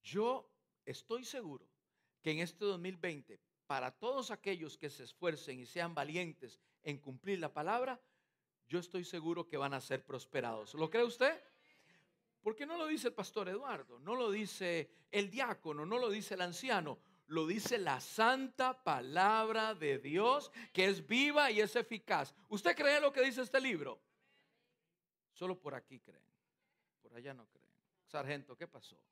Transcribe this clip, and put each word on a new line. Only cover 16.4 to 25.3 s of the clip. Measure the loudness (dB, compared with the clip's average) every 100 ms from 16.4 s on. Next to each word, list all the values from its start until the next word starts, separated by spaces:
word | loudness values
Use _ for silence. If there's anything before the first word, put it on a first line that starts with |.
anciano. | -4 -4 0 0 0 -8 _ _ _
Lo | 0 0
dice | 0 0 0
la | 2 -2
santa | -4 4 4 4 0 0 -2 0
palabra | 0 0 0 4 6 6 4 2 0 0
de | 0 0
Dios, | 0 4 4 4 0 -14 -4
que | 4 4
es | 4 2
viva | 4 6 6 6
y | 6
es | 4 2
eficaz. | -2 -6 0 0 0 -8 _
¿Usted | 0 2 4
cree | 6 6
lo | 4
que | 4
dice | 2 2
este | 2 2
libro? | 2 -2 -4 -10 _ _ _ _ _ _ _ _ _ _ _ _ _